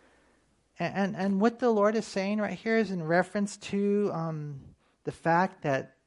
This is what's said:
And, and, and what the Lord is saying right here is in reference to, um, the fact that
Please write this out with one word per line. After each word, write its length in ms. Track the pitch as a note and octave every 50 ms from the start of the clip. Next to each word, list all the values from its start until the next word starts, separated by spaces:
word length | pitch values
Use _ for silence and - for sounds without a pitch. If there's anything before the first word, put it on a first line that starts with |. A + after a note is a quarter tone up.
| _ _ _ _ _ _ _ _ _ _ _ _ _ _ _ -
And, 160 | F3 D#3+ -
and, 220 | F#3 G3+ F#3+ -
and 240 | E3 F#3+ G3+ G3 F#3+
what 180 | G#3 A#3 A#3 A#3
the 100 | C4 A#3+
Lord 260 | A3+ G#3 G3+ G#3 A3
is 80 | A3+ G#3
saying 340 | - - G3+ F#3+ G3 G#3+ G#3+
right 200 | G#3 G3 F#3+ E3
here 180 | - A3+ A3+
is 140 | A3+ A3 F3+
in 120 | F#3+ F3 D#3+
reference 540 | D#3 E3 F3+ F3 F3+ - G#3+ G3+ G3+ -
to, 540 | - - - - G3+ G3+ G3+ G3+ G#3 G#3 F#3 -
um, 480 | E3 D#3+ E3 D#3+ D3+ D3 D3 C#3+ C3+ - - - _ _ _ _ _ _
the 80 | - -
fact 500 | - - E3 E3 E3+ F#3 F#3+ - - -
that 340 | D3+ C#3 C3 - - _ _ _